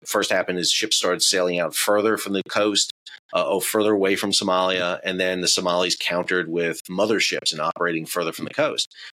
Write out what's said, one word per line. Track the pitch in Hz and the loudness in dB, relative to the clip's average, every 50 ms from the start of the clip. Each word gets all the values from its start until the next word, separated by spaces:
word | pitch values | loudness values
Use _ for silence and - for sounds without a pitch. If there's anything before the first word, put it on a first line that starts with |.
| - | -6
first | - - 104 92 - | -2 0 0 2 2
happened | 107 92 90 - 90 90 | 2 0 0 0 -2 -2
is | 85 - | 0 0
ships | - - 107 107 - | 0 0 0 0 0
started | - - 92 90 87 | 0 2 0 0 2
sailing | - - 101 92 90 90 87 87 | 2 2 2 2 2 2 2 0
out | 85 78 - | -2 -2 -2
further | - - 107 104 104 104 110 104 | -2 2 2 2 4 4 2 2
from | 101 - 101 98 | 0 -2 -4 -4
the | 95 - - | -4 -4 -2
coast, | - 107 104 104 101 101 - - - _ _ - - - _ - | 0 0 2 2 2 2 0 -2 -4 _ _ -20 -20 -20 _ -4
uh, | - 87 82 | -2 0 0
oh, | 69 98 92 | 2 0 0
further | - - - 110 104 107 107 | 0 0 0 2 4 4 4
away | 98 95 95 98 | 4 4 2 2
from | 92 107 101 | 2 0 0
Somalia. | 95 - 104 98 92 92 92 92 92 90 90 87 90 - - | 0 0 2 2 2 2 2 2 2 0 0 -2 -2 -4 -4
And | 95 92 92 | -4 -2 0
then | 92 92 92 90 | 0 0 0 0
the | 87 | 0
Somalis | 82 - 98 92 90 87 90 92 87 - | 0 0 0 2 2 2 2 2 0 -2
countered | - - - 87 90 87 87 92 90 85 82 | -2 -2 -2 -2 -2 0 0 0 0 0 0
with | 82 85 85 82 78 - - - | -2 -2 0 -2 -2 -6 -8 -8
motherships | 92 92 107 107 110 92 - - 87 73 - - | 0 0 2 2 2 2 2 0 -2 -2 -4 -4
and | 85 78 | -4 -2
operating | 76 82 82 - 87 87 85 80 80 | -2 -4 -2 -2 -2 -2 -2 -2 -4
further | - - 87 85 82 | -4 -4 -4 -2 -4
from | - - 78 | -4 -6 -10
the | 76 - | -8 -2
coast. | - 156 139 - - - - - - - - - | -2 -2 0 0 -4 -6 -6 -6 -20 -20 -20 -16